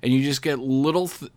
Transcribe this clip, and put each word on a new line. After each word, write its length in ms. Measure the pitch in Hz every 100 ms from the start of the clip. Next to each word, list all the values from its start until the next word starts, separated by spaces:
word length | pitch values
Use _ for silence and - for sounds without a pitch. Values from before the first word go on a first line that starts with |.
and 100 | 123
you 100 | 131
just 200 | 139 135
get 160 | 156 135
little 480 | 131 131 147 165 180
th-, 240 | - 143